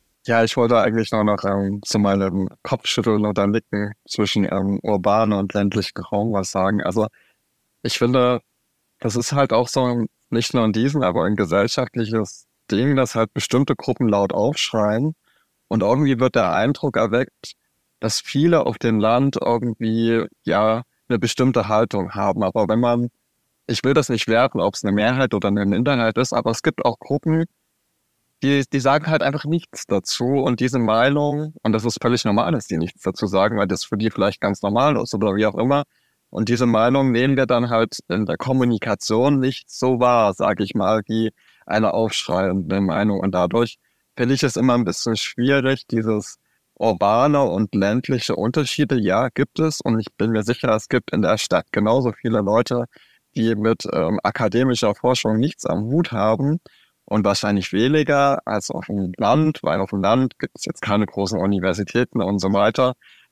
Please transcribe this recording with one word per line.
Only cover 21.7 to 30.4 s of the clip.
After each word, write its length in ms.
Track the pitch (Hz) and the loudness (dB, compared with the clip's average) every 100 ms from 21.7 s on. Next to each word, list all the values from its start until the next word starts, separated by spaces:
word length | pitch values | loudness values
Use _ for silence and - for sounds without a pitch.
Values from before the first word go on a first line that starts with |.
| 110 113 101 90 | 0 0 -2 -4
haben. 300 | 101 101 95 | -2 -2 0
Aber 260 | 98 110 101 | 0 0 0
wenn 120 | 110 | 2
man, 280 | 120 120 120 - _ _ _ _ - | 2 0 -2 -8 _ _ _ _ -6
ich 180 | 113 | -2
will 100 | 131 | 2
das 140 | 143 - | 2 2
nicht 200 | 113 - | -2 2
werten, 320 | 113 131 120 | 2 2 2
ob's 240 | 95 - | -2 -2
eine 80 | 104 | -2
Mehrheit 420 | 101 110 127 127 | 0 2 2 0
oder 140 | 104 101 | 0 0
eine 180 | 101 101 | 0 0
Minderheit 520 | 95 131 127 113 113 | 0 0 0 0 0
ist, 140 | 131 | -2
aber 180 | 120 117 | -2 -2
es 120 | 113 | -2
gibt 220 | 156 - | -2 -2
auch 140 | 127 - | -2 -4
Gruppen, 460 | - 143 160 160 170 _ _ _ _ _ _ _ _ _ | -4 -4 0 0 -2 _ _ _ _ _ _ _ _ _
die, 220 | 135 143 131 | 0 0 0
die 100 | 139 | 0
sagen 260 | 131 143 156 | 2 2 2
halt 160 | 156 | 0
einfach 220 | 139 143 147 | 0 -4 -4
nichts 400 | 165 - - - | -4 -6 -14 -4
dazu. 400 | 202 - - 123 | -2 -2 -4 -2
Und 340 | 139 | 0